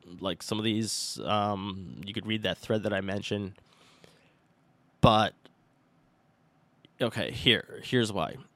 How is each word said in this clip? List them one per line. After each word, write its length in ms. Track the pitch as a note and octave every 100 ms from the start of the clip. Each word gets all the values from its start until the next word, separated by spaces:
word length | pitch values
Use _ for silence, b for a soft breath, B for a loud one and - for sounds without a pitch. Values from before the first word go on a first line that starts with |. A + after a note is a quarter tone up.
| - F2+
like, 240 | F#2+ E2+
some 140 | - G#2+
of 80 | A2
these. 560 | G#2+ A2 - - -
Um, 800 | - G#2 G2+ G2+ G2+ F#2+ F2 - G2
you 80 |
could 120 | G2+ G#2+
read 180 | A2
that 140 | G2+ E2+
thread 260 | - A2
that 100 | G2+
I 80 | G2
mentioned, 520 | G2 G2+ G#2 G#2 F#2+ F#2+ b b b b b b b b b _ _ _ _ _
but, 320 | A#2+ G#2+ G#2 - - _ _ _ _ _ _ _ _ _ _ _ _ _ - -
okay, 320 | A#2 G#2+ D2
here, 480 | - C3 G#2 - -
here's 280 | - B2+ A2
why. 240 | G2 D#2 - -